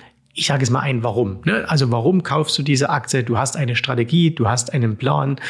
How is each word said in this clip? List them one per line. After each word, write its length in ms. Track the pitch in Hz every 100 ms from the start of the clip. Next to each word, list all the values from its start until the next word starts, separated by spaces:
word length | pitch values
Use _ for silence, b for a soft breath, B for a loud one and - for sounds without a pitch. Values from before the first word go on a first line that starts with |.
| B B _
ich 120 | - -
sage 180 | 139
es 60 | 127
mal, 100 | 131
ein 240 | 139 123
Warum, 360 | 117 107 107 98
ne? 220 | 160 220 -
Also 240 | 156 131
warum 320 | 117 131 185
kaufst 340 | - 147 151 -
du 60 |
diese 260 | 143 135 139
Aktie? 340 | 147 - 135
Du 140 | 117 117
hast 200 | 131 -
eine 180 | 127 120
Strategie, 560 | - 120 117 170 165
du 160 | 160 110
hast 260 | 120 -
einen 220 | 143 113 107
Plan 420 | 127 147 139 135 B